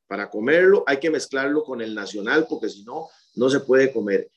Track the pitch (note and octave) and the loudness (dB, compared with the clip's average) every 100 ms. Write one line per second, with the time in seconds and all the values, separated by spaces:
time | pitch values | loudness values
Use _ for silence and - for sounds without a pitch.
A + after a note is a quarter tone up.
0 | - G2+ G2+ G#2+ A#2+ E3+ F#3 G3+ - C#3 | -10 -8 -8 -4 2 4 6 6 2 0
1 | E3 D3 - C3+ C3+ D3+ D3+ A#2+ A2+ G#2+ | 0 -2 -4 -4 -2 -2 -4 -6 -8 -8
2 | G2 G#2 G#2+ D3+ D#3+ D#3 A2 G2+ G#2+ D3 | -8 -8 -2 0 0 -4 -8 -10 -14 -14
3 | E3 _ _ G#2 C3 C#3 - C3 C3+ A2+ | -14 _ _ -2 0 2 2 4 4 0
4 | G2+ G2 - | -2 -2 -2